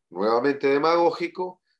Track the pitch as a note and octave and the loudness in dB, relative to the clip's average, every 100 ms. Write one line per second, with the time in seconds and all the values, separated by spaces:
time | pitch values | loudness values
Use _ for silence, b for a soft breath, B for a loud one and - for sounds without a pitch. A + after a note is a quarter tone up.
0 | _ F2 G#2 A#2 C#3 C#3 C#3 C#3 D#3 E3+ | _ -4 0 0 0 0 0 2 2 2
1 | E3+ D#3+ F3 F3+ F#3 - _ _ | 2 0 -8 -8 -10 -12 _ _